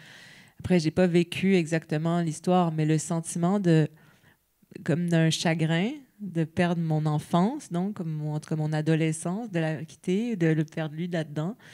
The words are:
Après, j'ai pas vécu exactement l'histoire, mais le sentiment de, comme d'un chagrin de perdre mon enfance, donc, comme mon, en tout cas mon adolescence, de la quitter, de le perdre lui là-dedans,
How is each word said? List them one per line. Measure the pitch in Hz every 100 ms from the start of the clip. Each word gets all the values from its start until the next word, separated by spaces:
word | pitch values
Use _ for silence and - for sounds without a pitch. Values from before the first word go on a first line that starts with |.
| - - - - - _
Après, | - 180
j'ai | 156
pas | 156 185
vécu | 170 170 - 190
exactement | 190 156 160 156 151 165 170
l'histoire, | 170 151 - 180 170
mais | 156
le | 156 156
sentiment | - 165 165 175 170 208
de, | 180 160 151 - _ _ _ _ _ _ _ -
comme | - 156 175
d'un | 170 160
chagrin | 151 180 165 156 165 202 302 269 _
de | 208 165
perdre | 160 - 175 170
mon | 165 156 151
enfance, | 151 - 170 196 294 -
donc, | 170 190
comme | 214 165
mon, | 156 151
en | 151
tout | -
cas | 156
mon | 151
adolescence, | 156 156 160 160 160 170 190 240
de | 175
la | 160 156 156
quitter, | - - 190 240 214
de | 165
le | 156 156
perdre | - 156
lui | 156 180
là-dedans, | 170 156 147 160 233 -